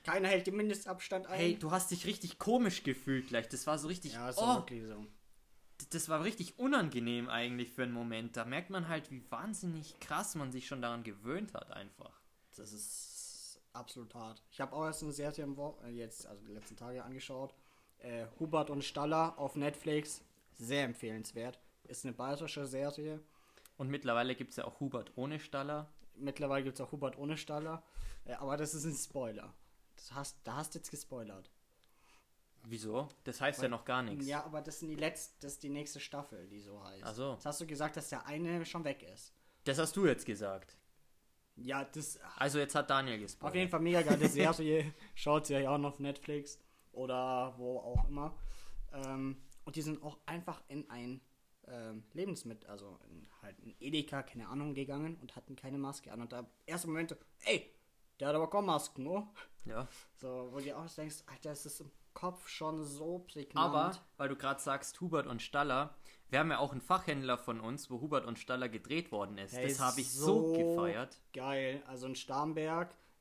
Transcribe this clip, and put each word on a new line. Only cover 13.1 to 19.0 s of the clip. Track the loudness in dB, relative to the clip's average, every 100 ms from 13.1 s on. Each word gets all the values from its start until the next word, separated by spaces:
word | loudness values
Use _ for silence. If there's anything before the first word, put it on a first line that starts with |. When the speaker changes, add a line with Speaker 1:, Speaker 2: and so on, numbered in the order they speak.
| -10 -12 -12 -14 -16 _
Speaker 1:
absolut | -14 -12 -12 -12 -10
hart. | -12 -12 -10
Ich | -6
hab | -4
auch | 0
erst | -2 -2
eine | -4
Serie | -2 -2 -2 -4
am | -4
Wo-, | -6 -6 -8
äh, |
jetzt, | -6 -8 -10 -12
also | -14 -12
die |
letzten | -12 -12 -12
Tage | -8 -8 -8
angeschaut. | -8 -6 -6 -6 -10 -20 _ _ -14
Äh, | -8 -6 -6 -2
Hubert | 2 4 4
und | 0
Staller | -2 0